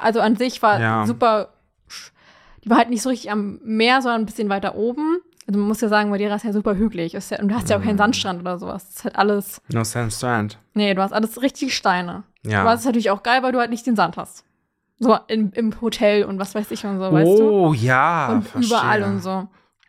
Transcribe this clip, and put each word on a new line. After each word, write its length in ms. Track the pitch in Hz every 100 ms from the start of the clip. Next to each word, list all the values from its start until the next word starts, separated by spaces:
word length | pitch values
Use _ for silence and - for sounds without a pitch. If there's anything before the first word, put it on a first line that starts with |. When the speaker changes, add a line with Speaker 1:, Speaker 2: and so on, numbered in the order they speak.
Speaker 1:
Also 200 | 226 220
an 160 | 214 208
sich 240 | 247 -
war 180 | 220 202
Speaker 2:
Ja. 260 | 113 110 208
Speaker 1:
super 440 | 233 233 214 - _ _ _ -
sch-, 220 | - - _ _ _ _ -
die 60 | 208
war 80 | 240
halt 120 | 233
nicht 120 | 226
so 80 | 254
richtig 200 | 240 -
am 300 | 208 202 - 220
Meer, 360 | 220 233 262
sondern 200 | 247 233
ein 40 | 214
bisschen 220 | - 202
weiter 280 | 196 196 -
oben. 420 | 233 254 311 359 - _ -
Also 140 | 202
man 80 | 208
muss 140 | 214
ja 80 | 220
sagen, 220 | 208 208
Madeira 240 | 202 208 208
ist 100 | 233
ja 80 |
super 220 | 208 214 196
hügelig. 360 | 220 180 165
Ist 160 | 196 -
ja, 80 | -
und 80 | 202
du 60 | 226
hast 140 | 175
ja 60 | 202
auch 40 |
keinen 140 | 208 208
Speaker 2:
Mhm. 20 |
Speaker 1:
Sandstrand 420 | 208 - 196 175
oder 180 | 180 175
sowas. 280 | - 196 -
Das 100 | -
ist 80 |
halt 140 | - -
alles 440 | 202 202 - - -
Speaker 2:
No 100 | 117
sand 300 | 110 120 117
strand. 460 | - 127 113 104 - _ 208
Speaker 1:
Nee, 180 | 202
du 80 | 190
hast 100 | 196
alles 300 | 214 220 240
richtig 340 | 269 - 262 -
Steine. 480 | 202 180 175 180 - _
Speaker 2:
Ja. 180 | 110 104
Speaker 1:
Aber 120 | 226
es 60 | 233
ist 40 | 254
natürlich 260 | 233 208
auch 100 | 202
geil, 220 | 240 262
weil 80 | 254
du 80 | 247
halt 100 | 233
nicht 160 | 233 262
den 120 | 208
Sand 180 | 170 -
hast. 300 | - - _ _ _ _ _ -
So 140 | 240 208 -
in, 220 | 220 208
im 280 | 233 226 -
Hotel 440 | 226 - 208 208 202
und 120 | 190
was 160 | 190
weiß 160 | 214 214
ich 160 | - 202
und 140 | 190
so, 120 | 185
weißt 280 | 156 165 208
du? 100 | 220
Speaker 2:
Oh, 240 | 202 165
ja, 600 | 127 123 131 156 170 127
Speaker 1:
Und 140 | 214 208
Speaker 2:
verstehe. 300 | - 226 226
Speaker 1:
überall 240 | - 214
und 220 | 202 196
so. 240 | 185 190 190 _ _ _